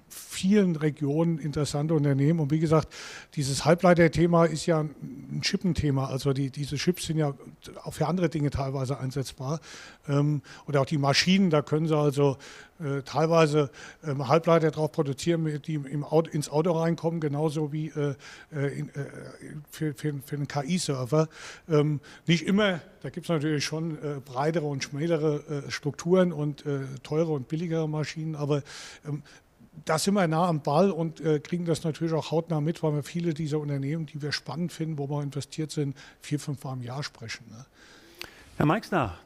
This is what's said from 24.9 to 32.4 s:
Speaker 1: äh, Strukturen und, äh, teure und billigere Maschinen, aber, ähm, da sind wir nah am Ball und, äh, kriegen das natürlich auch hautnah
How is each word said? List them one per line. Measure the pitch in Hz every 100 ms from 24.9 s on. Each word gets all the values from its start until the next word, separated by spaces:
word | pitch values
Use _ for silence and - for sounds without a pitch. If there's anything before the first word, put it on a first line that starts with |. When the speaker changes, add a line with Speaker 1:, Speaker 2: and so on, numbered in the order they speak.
| 139 165 165 156 147 - 147 135
Speaker 1:
äh, |
Strukturen | - 147 - 170 185 180
und, | 147 147 143 147
äh, | 139 135 135
teure | - 151 165
und | 151 123
billigere | 160 175 165 156
Maschinen, | 151 147 - 156 156
aber, | 147 147 143 - - - -
ähm, | 143 - - _ _ - 160
da | - 156
sind | -
wir | 202 170
nah | 160 180
am | 156
Ball | 151 143 196
und, | 160 165 156
äh, | 165 151
kriegen | - 175
das | 170 156
natürlich | 165 143 165
auch | 160 -
hautnah | 156